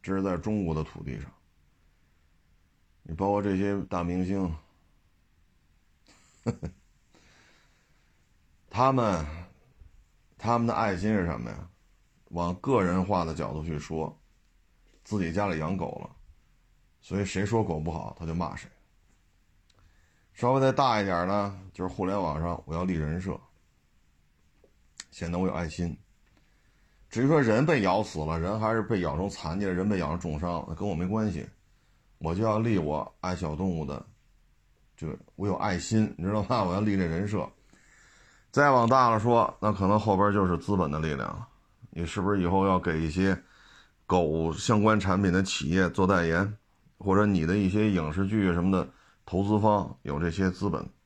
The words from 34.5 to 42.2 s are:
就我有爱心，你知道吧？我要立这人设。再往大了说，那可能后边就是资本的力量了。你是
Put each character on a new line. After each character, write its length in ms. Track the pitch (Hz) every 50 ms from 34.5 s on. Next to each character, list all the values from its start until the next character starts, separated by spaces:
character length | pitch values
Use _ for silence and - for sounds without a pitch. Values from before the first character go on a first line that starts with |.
| _ _ _ _ _ _ _ _ _
就 140 | _ 80 78 - - - - _
我 140 | - 95 101
有 80 | 92
爱 220 | - - 104 92 85
心， 360 | - - 110 110 107 - - -
你 40 |
知 80 | 82 95 104
道 80 | 107
吧？ 200 | 98 - 131 117
我 120 | 101 90 90
要 80 | 98
立 160 | 107 107 101 98
这 80 | 92
人 200 | 82 80 85 101
设。 240 | 104 107 95 69 - - _ _ _ - _ _ _ - - - - - - - _ _ _ _ _
再 220 | - 139 147 143
往 140 | 135 123 117
大 220 | 117 127 131 127 120
了 100 | 113 107
说， 380 | 104 120 120 117 110 - - -
那 140 | - 107
可 140 | 104 101 98
能 120 | 92 104 107
后 200 | 101 110 98 92
边 120 | 101 104 101
就 120 | 104 95
是 120 | 90 87 82
资 180 | - - 104
本 140 | 92 87 71
的 100 | 73 78
力 140 | 80 80 73
量 60 | 67
了。 280 | 57 50 - - - - _ _ _ _ _ _ - -
你 160 | - - 85
是 160 | 80 - 104